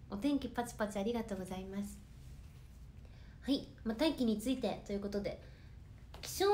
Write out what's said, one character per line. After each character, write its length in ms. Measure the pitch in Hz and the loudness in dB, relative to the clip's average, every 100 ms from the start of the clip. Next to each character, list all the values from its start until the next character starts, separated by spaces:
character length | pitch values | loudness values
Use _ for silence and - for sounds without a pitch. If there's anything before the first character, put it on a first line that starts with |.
| - | -6
お 80 | 202 | 0
天 200 | 277 277 | 4 4
気 100 | 233 | 2
パ 160 | - | -2
チ 100 | 233 | -2
パ 120 | - 208 | 0 0
チ、 120 | 208 | 2
あ 40 | |
り 120 | 202 | 2
が 80 | 233 | 2
と 100 | 220 | 0
う 40 | 196 | -2
ご 80 | 180 | -2
ざ 100 | 190 | -4
い 80 | |
ま 180 | 190 196 | -4 -2
す。 160 | 202 - - - - - - - - - - - - - - - | -2 -6 -12 -14 -12 -12 -14 -14 -16 -14 -14 -14 -14 -14 -14 -8
は 100 | - | 0
い、 160 | 277 - - | 0 0 -6
ま 100 | 226 | -4
あ、 20 | 220 | 4
大 160 | 320 | 4
気 140 | 269 233 | 6 4
に 120 | 208 | 4
つ 120 | 254 | 2
い 80 | 262 | 2
て 240 | 202 170 - | 2 0 -2
と 60 | |
い 40 | 202 | -2
う 40 | |
こ 80 | 202 | 0
と 140 | 202 | 0
で、 180 | 202 - - - - - - - - - | 0 -4 -10 -14 -14 -14 -14 -14 -14 -10
気 100 | - | -6
象 160 | - 392 | 4 8